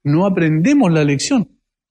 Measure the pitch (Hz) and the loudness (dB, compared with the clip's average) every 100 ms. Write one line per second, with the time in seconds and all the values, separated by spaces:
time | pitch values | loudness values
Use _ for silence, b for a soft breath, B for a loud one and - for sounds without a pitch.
0 | 143 151 196 185 160 156 185 294 196 160 | -2 0 0 0 0 0 2 2 2 2
1 | 147 139 - 269 - _ _ _ _ | 0 -2 -2 -2 -4 _ _ _ _